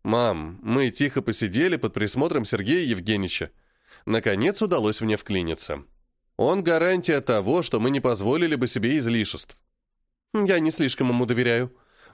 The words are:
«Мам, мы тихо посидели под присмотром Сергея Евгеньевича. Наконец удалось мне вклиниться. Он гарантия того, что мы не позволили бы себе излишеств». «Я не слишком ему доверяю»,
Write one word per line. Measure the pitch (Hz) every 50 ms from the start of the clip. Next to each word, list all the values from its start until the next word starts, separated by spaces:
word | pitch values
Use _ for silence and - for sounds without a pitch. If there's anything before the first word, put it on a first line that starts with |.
«Мам, | _ - 110 120 120 113 95 78 78 80 90 - -
мы | 110 117 135 139 120
тихо | 107 - 143 139 - 139
посидели | - 117 107 - 117 101 87 120 165 190 180
под | - - 107 -
присмотром | - 107 101 - 131 143 170 - 139 110
Сергея | - - 101 98 104 156 185 170
Евгеньевича. | 131 113 92 85 104 107 101 98 90 - - - - _ _ _ _ _ _ _ _ - - _
Наконец | - 110 113 - 117 98 95 120 180 196 - 220
удалось | 190 175 139 107 104 107 -
мне | 113 110 107
вклиниться. | 104 - - 101 92 87 82 78 - - - 76 71 69 _ _ _ _ _ _ _ _ _ _
Он | - 110 139 180 202 180
гарантия | 170 165 160 165 180 190 180 175 - 156 139
того, | 131 - 120 104 95 104 143 180
что | 156 - - 110
мы | 110 131
не | 139 -
позволили | - 131 117 98 98 110 139 165 175 165 151
бы | 123 127
себе | 117 - 117 101 120 147
излишеств». | 156 123 117 117 113 104 - - - - - - _ _ _ _ _ _ _ _ _ _ _ _ _ _ _ -
«Я | 214 202 190 190 170
не | 156 160
слишком | 160 - 151 131 - - 135 123
ему | 120 120 123
доверяю», | 113 123 117 123 120 117 117 127 127 - _ _ _ _ _ - -